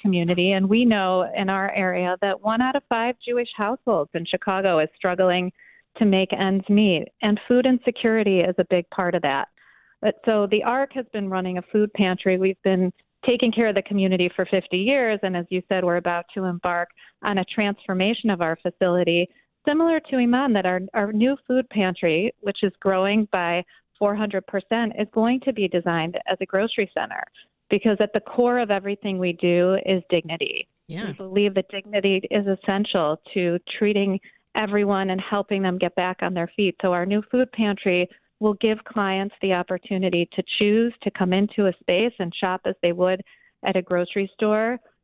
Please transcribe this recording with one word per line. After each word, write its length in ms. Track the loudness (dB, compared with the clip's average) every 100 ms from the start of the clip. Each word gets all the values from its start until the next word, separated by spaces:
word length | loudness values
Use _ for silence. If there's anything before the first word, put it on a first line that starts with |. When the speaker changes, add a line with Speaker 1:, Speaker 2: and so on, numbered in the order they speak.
Speaker 1:
community, 500 | 0 2 2 2 2
and 160 | 2 2
we 180 | 4 4
know 440 | 2 2 0 -2 -2
in 140 | -2
our 220 | -2 -2
area 460 | -2 -2 0 -2 -2
that 200 | -2 -2
one 200 | -2 0
out 140 | 0 -2
of 80 | -2
five 260 | -2 -2 -4 -4
Jewish 240 | -4 -4 -4
households 540 | -4 -2 0 0 0
in 120 | -6 -4
Chicago 540 | -4 -2 0 2 2
is 100 | 0 -2
struggling 560 | -2 2 2 2 -2 -6 -20 _ _ 0
to 80 | 4
make 280 | 4 2
ends 340 | 0 0 0 2
meet, 420 | 4 4 2 -2 _
and 180 | 0 0 2
food 200 | 2 4
insecurity 720 | 2 0 0 0 2 2 2
is 160 | 2 0
a 80 | 0
big 200 | 0 -2
part 240 | -4 -2
of 80 | 0
that. 280 | 0 -2 -4 _ _ _ _ _
But 140 | -4 -2 0
so 220 | 0 2
the 140 | 0
Ark 280 | 0 -2 -2 -6
has 100 | -8
been 160 | -8 -4
running 280 | -4 -4 -6
a 20 |
food 320 | -2 0 0
pantry. 440 | 2 0 2 0 2
We've 220 | 0 0
been 280 | 0 2 0 -2 _ _ 0
taking 260 | 2 2
care 160 | 2 2
of 80 | 0
the 80 |
community 460 | -2 0 2 2 0 0
for 100 | -2
fifty 320 | -2 -2 -2
years, 420 | 0 2 0 -2
and 160 | -2 -4
as 80 | -4
you 120 | -6 -2
said, 160 | -2 0
we're 120 | 0
about 280 | -2 -4 -6
to 120 | -6 -4
embark 440 | -2 -2 -4 -6 _ -20 _
on 140 | -4 -2
a 80 | -2
transformation 840 | -2 -2 -2 -4 0 0 0 -2
of 100 | 0
our 160 | -2 -2
facility, 680 | -6 0 2 2 2 2 0 _ _ _ -2
similar 320 | 2 2 0 0
to 80 | 0
Iman, 360 | 2 2 2
that 120 | 2 2
our, 160 | -2 -2 -4
our 180 | -2
new 240 | 2 2 0 0
food 220 | -2 0
pantry, 640 | 0 0 0 0 2 0 -4
which 220 | -8 -2
is 80 | -4 -2
growing 460 | 0 2 2 2 0
by 320 | -2 0 -2 -6 _ _ _
four 160 | -2 0
hundred 300 | -2 -4 -4
percent, 440 | -8 -2 -2 -2 -4
is 80 | -4
going 260 | 0 0 0 -2
to 80 |
be 160 | -2 -2
designed 480 | -2 -2 -2 -2 -6 -6
as 100 | -6
a 40 | -2
grocery 460 | -2 -2 -2 -4
center, 300 | -4 -6 -8 -12 -16 -20 _ _
because 260 | 0 2 2
at 100 | 0
the 80 | -2
core 400 | -4 0 2 2
of 120 | 0
everything 480 | -2 -2 -6 -4 -2
we 120 | -2
do 460 | 0 2 4 2 2 0
is 180 | -2 0
dignity. 580 | -2 -2 -6 -6 -8 -12 _ -14
Speaker 2:
Yeah. 180 | -10 -10
Speaker 1:
We 60 |
believe 400 | -10 -4 0 2
that 160 | 0 -4
dignity 580 | -10 -4 -2 0 0 0
is 160 | -2 0
essential 760 | -2 -2 -2 0 0 0 -2 -6 -2
to 220 | -2 -2 -6 -2
treating 400 | 0 2 0 -2 -6 _ _ -6
everyone 560 | -2 0 0 0 -2
and 100 | -4
helping 400 | -4 -4 -2 -2
them 160 | -2 0
get 180 | -2 -2
back 220 | -4 -4
on 120 | -4
their 180 | -2 -4 0
feet. 180 | -2 0
So 100 | 0
our 140 | 0 0
new 160 | -2 0
food 180 | 0 0
pantry 560 | 0 -2 0 0 0 0 -6 _ _
will 140 | -2 0 0
give 100 | -2 -4 -4
clients 400 | -2 -2 -4 -4
the 120 | -2
opportunity 720 | -2 -2 -6 -4 -2 0 0 -2 -4
to 80 | -6 0
choose 340 | 2 2 0 -2
to 80 | -8 -2
come 140 | 0
into 340 | 2 0 0 0
a 60 | 0
space 360 | -2 0 0 -4
and 120 | -8 -4
shop 200 | -4 -2 -4
as 100 | -2
they 100 | -2
would 300 | 2 0 0 -6 _ _ _ -4
at 100 | -2
a 60 |
grocery 480 | -2 -2 -2 -4 -6
store. 440 | -2 0 0 -2 -6 -12 _